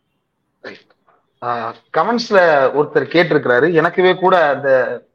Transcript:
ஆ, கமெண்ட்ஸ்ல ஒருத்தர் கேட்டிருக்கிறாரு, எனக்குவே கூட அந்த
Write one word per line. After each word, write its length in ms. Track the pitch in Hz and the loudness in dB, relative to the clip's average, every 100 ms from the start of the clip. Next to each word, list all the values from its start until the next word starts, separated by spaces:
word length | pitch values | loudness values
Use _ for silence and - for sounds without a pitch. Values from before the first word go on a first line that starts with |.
| _ _ _ _ _ _ - 98 _ _ _ _ _ _ | _ _ _ _ _ _ -20 -20 _ _ _ _ _ _
ஆ, 320 | 120 120 113 117 _ | -8 -8 -8 -14 _
கமெண்ட்ஸ்ல 460 | 160 185 240 233 202 170 147 131 | -4 -2 -4 0 2 4 2 2
ஒருத்தர் 340 | 135 147 151 131 | 0 -2 -2 -2
கேட்டிருக்கிறாரு, 600 | 165 170 151 123 123 151 | 0 2 0 2 2 2
எனக்குவே 460 | 160 170 190 185 185 | 2 0 2 0 2
கூட 300 | 180 185 147 | 2 2 2
அந்த 540 | 131 139 131 117 120 _ | 0 0 0 0 -6 _